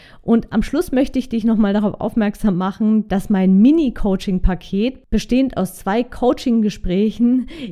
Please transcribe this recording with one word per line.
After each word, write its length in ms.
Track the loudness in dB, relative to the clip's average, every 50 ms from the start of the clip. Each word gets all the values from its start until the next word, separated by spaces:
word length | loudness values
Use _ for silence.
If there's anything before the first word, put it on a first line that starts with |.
| -20 -20 -20 -8
Und 300 | -2 0 0 0 0 -2
am 100 | -2 -2
Schluss 300 | -2 -2 -2 -4 -2 -2
möchte 260 | 0 0 0 0 -2 -4
ich 100 | -4 -4
dich 160 | -4 -2 0
nochmal 280 | 0 2 2 2 2
darauf 280 | 2 0 0 -2 -2 -4
aufmerksam 560 | -6 -4 -2 -2 -2 -2 -2 -2 -2 -2 0
machen, 500 | 0 -2 -4 -4 -2 0 2 2 0 0 0
dass 220 | -2 -2 0 0
mein 280 | 0 2 4 4 6 6
Mini-Coaching-Paket, 1500 | 6 6 4 4 2 0 -2 -2 0 0 0 -2 -2 -4 -2 2 2 2 0 0 -6 -6 -4 -2 -2 -2 -4 -8 _ _
bestehend 480 | -4 -2 -2 0 0 0 0 0 -2
aus 200 | -4 -4 -4 -6
zwei 260 | -8 -6 -4 -2 -2
Coaching-Gesprächen, 1400 | -2 -4 -4 -2 0 0 0 0 0 0 0 0 0 -2 -2 -4 -4 -2 0 0 0 0 0 0 2 2 2 0 -2 -4 -10 -12 -12 -12